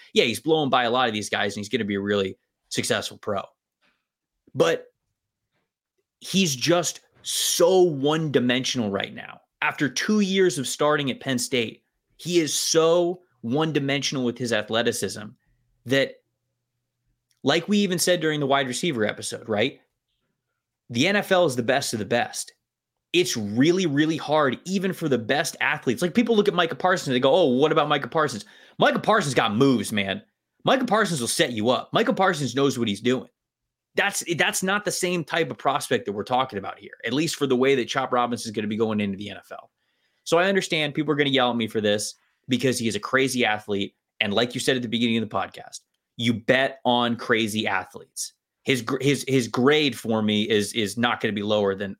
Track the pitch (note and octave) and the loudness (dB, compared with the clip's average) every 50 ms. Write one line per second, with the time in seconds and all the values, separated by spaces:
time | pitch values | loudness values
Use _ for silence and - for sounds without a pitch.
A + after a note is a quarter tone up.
0 | - _ - G#3+ E3 B2 G#2+ - - D3+ D#3+ D#3 D3 C3 B2+ B2+ B2 A2+ A#2+ C3 | -12 _ 0 2 2 2 0 -2 0 2 2 2 2 2 2 2 2 2 2 2
1 | B2+ A#2 A2 G#2+ G2 - G#2+ G#2 G#2 G2+ F#2+ G#2+ G2+ - - A#2 G#2+ G2+ G2+ G2 | 2 0 0 -2 -4 -4 -2 -2 -2 -2 -4 -6 -8 -4 -4 -4 -2 -2 -2 -2
2 | G2 G2+ G#2 G2+ G2 F#2+ F#2 _ _ _ _ _ _ - - - A2 - A#2 G#2 | 0 0 0 0 0 -2 -4 _ _ _ _ _ _ -10 -6 -4 -2 -2 -2 -2
3 | - - - - - G#2+ G2+ F#2+ - - _ _ _ _ _ _ _ _ _ _ | -2 -6 -12 -12 -8 -6 -6 -6 -8 -10 _ _ _ _ _ _ _ _ _ _
4 | _ _ _ _ _ _ _ _ _ _ - C3 E3 E3 E3 - - - _ _ | _ _ _ _ _ _ _ _ _ _ 0 2 2 2 2 -2 -4 -12 _ _
5 | _ _ _ _ _ _ _ _ _ _ _ _ _ _ _ _ _ _ _ _ | _ _ _ _ _ _ _ _ _ _ _ _ _ _ _ _ _ _ _ _
6 | _ _ _ _ - - - F#3+ F#3+ D#3+ C3+ B2 A2+ C#3 E3+ F3 D#3+ - - - | _ _ _ _ -8 -2 0 2 2 2 0 -2 0 2 2 2 2 -2 -6 -10
7 | _ _ _ _ - - - - - - - - F3 E3+ F#3+ F#3 F3+ F3 D3+ C3 | _ _ _ _ -10 -8 -4 -4 -2 0 2 4 4 6 6 6 6 4 4 0
8 | C3 D3 D#3 D#3+ D#3+ D3+ B2+ C3+ A#2+ B2 B2 C3 B2+ - - B2+ A2 G2+ G2 G2 | 0 0 0 0 0 2 2 2 2 2 0 0 0 -2 -2 -2 -2 -2 -2 -4
9 | - - - - - - - - _ _ _ - D3 D3+ C#3+ - D3+ B2+ - - | -4 -6 -10 -12 -16 -16 -18 -20 _ _ _ -4 -4 -4 -2 -2 -2 -2 -2 -2
10 | - - G#3+ G#3+ G3+ F#3 F#3+ G3 F#3 F3+ - C#3+ B2 - - - D3+ D3 D3+ D3 | -2 0 0 0 2 2 2 2 2 2 2 -2 -6 -6 -4 0 0 2 2 0
11 | C#3+ C3 G#2+ - - C3+ C3 B2 - - C3 B2 A2+ G#2+ - - _ _ _ _ | 0 -4 -6 -6 -4 -4 -4 -4 -2 -2 -2 -2 -2 -2 -6 -14 _ _ _ _
12 | _ _ _ - - D#3+ F3+ E3+ D#3 C3+ - - - - - D#3+ D#3+ E3 E3+ F3 | _ _ _ -12 -6 0 0 2 2 0 -2 -4 -2 0 2 4 4 4 4 4
13 | F3 E3+ F#3 F3+ _ _ _ _ - A2+ B2 D3+ D#3+ D#3+ C#3+ D3 C#3 C3+ C#3 C#3+ | 2 0 -2 -6 _ _ _ _ -6 -4 -2 0 0 0 0 -2 -2 0 -2 -2
14 | C3+ - D3+ C3 B2+ A#2+ A#2 A#2+ B2+ A2+ A#2 G#2+ G#2 - A2 A2+ A#2 A#2 A2+ - | -2 -4 -4 -2 -2 -2 -2 -4 -4 -2 -2 -2 -2 -2 -2 0 0 0 -2 -2
15 | G#2+ F#2+ G2+ G#2+ G#2 G#2 - _ _ _ _ _ _ _ _ _ - A#2+ C3 C#3 | -4 -6 -6 -8 -14 -16 -18 _ _ _ _ _ _ _ _ _ -4 0 0 0
16 | C3 - - _ _ _ _ _ _ _ _ _ _ _ _ _ _ _ _ _ | 0 -2 -4 _ _ _ _ _ _ _ _ _ _ _ _ _ _ _ _ _
17 | _ _ _ _ _ _ _ _ - C3 D3+ E3+ E3 F#3+ G#3 G#3 G3+ F#3 F3+ E3 | _ _ _ _ _ _ _ _ 0 0 2 2 2 0 2 2 2 2 0 0
18 | - F#3 F3+ F3 D#3 D#3 D3+ D3 C#3+ C3+ C#3 C#3 C#3 B2+ A#2+ - - F3 C#3 A2+ | 0 0 0 2 0 -2 -2 0 0 2 2 2 0 -2 -4 -4 -2 -2 0 0
19 | G#2 G#2 - - A2 - A2+ G#2+ - A2+ G#2+ G2+ A2+ C#3+ - - _ _ _ _ | 0 -2 -2 -4 -8 -10 -10 -10 -6 -2 0 0 0 0 -2 -8 _ _ _ _
20 | _ _ _ _ _ _ _ _ _ _ _ _ _ _ _ _ _ - A#2+ A#2 | _ _ _ _ _ _ _ _ _ _ _ _ _ _ _ _ _ -6 -2 0
21 | C#3+ F#3 G3+ G#3 F3+ - F#3+ F3+ F3+ D3+ A#2+ B2 A2+ B2 B2+ C#3 C3 - - A2 | 0 2 2 0 0 2 2 4 4 2 0 0 0 0 0 0 0 -2 -4 -4
22 | G2+ F#2 A#2 A#2+ A2 - - - - - - _ _ _ _ _ _ _ _ _ | -2 0 0 0 0 -2 -6 -10 -12 -12 -14 _ _ _ _ _ _ _ _ _
23 | _ _ - E3+ F3+ - - B2 G#2 G2+ G#2 A#2+ C#3 E3 F3 F#3+ F#3 D#3 C#3 C#3+ | _ _ 0 0 0 0 -2 -4 -4 -2 2 2 4 4 4 2 2 0 0 0
24 | D#3 D#3 E3 C3+ - - D3 D#3 D3 C3 A#2+ - - F3 F#3+ G3+ F3+ F#3+ D#3+ - | 0 0 0 -4 -2 0 0 2 2 2 0 -4 -6 -4 -4 -2 -2 -2 -4 -2
25 | E3 D3+ B2+ A#2 A2 G#2 C3+ D3 E3 - - - A2 C3+ D3 D3 - C3+ A2 - | -2 0 0 0 0 0 -2 -2 -2 -4 -4 -2 -2 -2 -2 -2 -2 -2 -2 0
26 | F3 F3 - A#3 B3 A3+ A#3 G#3 G#3 G3 E3+ F3+ E3+ E3 - - - F#3 F#3 E3 | -2 0 2 2 2 4 4 4 4 4 4 2 2 0 0 0 0 2 2 0
27 | - C#3+ B2+ B2+ C3 C3+ C#3+ F#3 F3 C3+ B2 B2+ D3+ D#3 D#3 D#3+ D3 D3+ D3 D3 | 0 0 0 2 4 6 6 6 4 4 4 4 4 4 4 4 2 2 2 0
28 | B2+ A#2+ - E3 D3+ C3+ A2+ G2+ - - - - - - _ - G3 D4 C#4 F#3+ | -2 -2 -2 0 0 0 -2 -6 -10 -14 -20 -20 -20 -8 _ 2 2 4 2 2
29 | - F#3+ G#3+ A3 E3 D3 B2 D3+ B2 A2 G#2 A#2 C#3 C#3 C3 A2 G2 - A2 G#2 | 2 2 2 2 2 0 2 2 2 2 4 4 4 4 4 2 0 -2 -2 -2
30 | G2 G2 F#2+ G2+ - _ _ _ _ _ _ _ - G3 B3 C4 A3+ - - A3 | -2 -2 -4 -6 -8 _ _ _ _ _ _ _ 0 2 2 2 2 2 2 2
31 | G#3 E3 E3+ C3 A#2 G#2+ - - E3 B2+ B2 A2 B2+ B2 B2 A2 - - - F3+ | 2 2 -2 -4 -4 -2 0 0 0 0 0 0 0 2 2 0 0 0 0 0
32 | A#3 C4+ G3+ - F#3+ F#3 F3 D3 C#3+ A#2+ A2 C3+ C#3 C#3+ B2+ B2 A#2 G#2+ G2+ G2 | 2 2 2 2 2 0 0 0 -4 -4 -2 0 0 0 2 0 -2 -2 -2 -2
33 | A#2+ B2 B2 A2+ - - _ _ _ _ _ _ _ _ _ _ _ _ - F#3+ | 0 0 0 0 -2 -10 _ _ _ _ _ _ _ _ _ _ _ _ -4 -2
34 | F#3 G3+ G3 - - E3 E3+ D3+ F3+ G3 G3+ - F#3+ F#3+ G3+ G#3 - - - - | -2 -2 -2 -4 -4 -4 0 0 0 0 0 -2 -2 -2 -2 -2 -2 -4 -4 -2
35 | - F3+ F3+ F3 D#3 - - E3+ E3 C3+ C3+ - - C#3+ C3+ C#3+ - - C3 G#2+ | -2 -2 -2 -2 -4 -2 -2 -2 -2 -2 -4 -4 -2 -2 0 0 -2 -2 -2 -2
36 | - G2+ G2 G#2 G2 - B2+ B2 C3 - G#2+ G2 F#2+ F#2 F#2 - G#2 - - - | -2 -4 -6 -6 -4 -2 0 0 0 -2 -4 -8 -8 -10 -12 -14 -16 -20 -14 -8
37 | - A#2 A#2+ D3 E3+ D#3 - - D3 C3+ B2+ B2 B2+ C3+ C#3 B2+ A2+ - - C#3 | -6 -4 -2 -2 -2 -2 -2 -2 0 0 2 4 4 4 4 2 0 -2 -2 -4
38 | C3 B2 B2+ B2 A#2+ A#2+ A#2+ A2 - A#2 G#2 A2 G#2+ G#2 G#2+ G#2+ A2+ A2 G#2+ G#2 | -2 -2 0 0 0 -2 -4 -6 -8 -8 -6 -6 -4 -4 -2 -2 0 0 0 0
39 | G#2 G2+ G2 F#2+ G#2 G2+ G2 - - - - - - - _ _ _ _ _ _ | -2 -2 -4 -6 -10 -12 -14 -16 -16 -18 -18 -18 -18 -20 _ _ _ _ _ _
40 | _ _ _ _ - - E3 E3 F3+ G3 G3 F#3+ F3+ - E3+ D#3 D3+ C#3+ C#3+ D#3 | _ _ _ _ -4 0 2 2 4 2 2 0 0 0 -2 -2 -2 -2 -2 -2
41 | D3 D3+ D#3 C#3+ D3 C#3 C3+ C3 B2 B2 A#2 A#2 A2+ G#2+ - A2 G#2 G#2 G#2 G#2+ | -2 0 2 2 2 2 2 2 2 2 0 0 -2 -2 -2 0 0 2 2 0
42 | - - - _ _ _ _ _ _ - C3 A#2+ B2+ C3 A#2 - A2+ A2+ G2+ G2+ | -2 -6 -10 _ _ _ _ _ _ -2 -2 0 2 0 0 0 -2 -2 -2 -4
43 | - - - C3 C3+ C3 A#2+ B2 A#2 G#2+ G#2+ G#2 - - G#2 G2 G2 - _ _ | -4 -2 0 0 0 0 0 0 0 0 0 -2 -4 -4 -4 -4 -4 -6 _ _
44 | _ _ _ - A2 G#2 G2+ A2 B2 B2 - C3 - C#3+ C3+ B2+ B2 A2+ A#2+ A#2 | _ _ _ -4 -4 0 0 0 0 0 -2 -4 -2 0 0 0 -2 -4 -2 -2
45 | A#2+ A#2 A2+ A2+ A2 G#2 - G2 F2+ - - - - - - - _ _ _ _ | 0 0 0 -2 -4 -4 -6 -6 -6 -6 -10 -16 -18 -18 -18 -20 _ _ _ _
46 | _ _ _ - A#2 A#2+ A#2 G2+ - - B2+ C3 C3+ - - - - B2 A#2+ A#2+ | _ _ _ -4 -2 -2 -2 0 2 2 2 2 2 0 -2 -4 -2 0 2 2
47 | A#2+ A#2 A#2 A2+ - - A#2+ A2 A2+ G#2 G#2 G#2+ G#2+ G#2+ G2 F#2 F2+ - - F#2 | 2 0 -2 -2 -2 0 0 2 0 0 -2 -2 -2 -2 -2 -4 -6 -8 -14 -20
48 | - _ - - - - - _ _ _ _ _ - - C3+ A#2+ A2+ B2 C3+ - | -20 _ -14 -12 -12 -12 -14 _ _ _ _ _ -2 -2 -2 0 0 -2 -2 0
49 | B2+ C#3+ C#3 - - C3+ C3 C3+ A2+ G#2 - B2 A#2+ C#3 D3+ D3+ D3+ C#3 A2+ - | 2 0 0 0 0 0 0 0 0 0 0 0 2 4 4 4 2 0 -2 -4
50 | - A2+ A2+ A2 G#2+ G#2+ G#2+ G#2 G#2+ - A2+ G#2 G2+ G2+ - A#2 G#2+ F#2+ F#2+ A#2 | -4 -2 -2 0 0 2 0 0 0 2 2 0 0 0 -2 -4 -4 -4 -2 -2
51 | A#2 A#2+ A2 - - A2+ G#2 G#2 G2+ G#2 G#2+ G#2+ G2+ G2 G2 F#2+ G2+ F#2+ G2+ - | -2 -2 -2 -2 -2 -2 -2 -2 -2 0 0 2 2 2 0 -2 -4 -8 -8 -8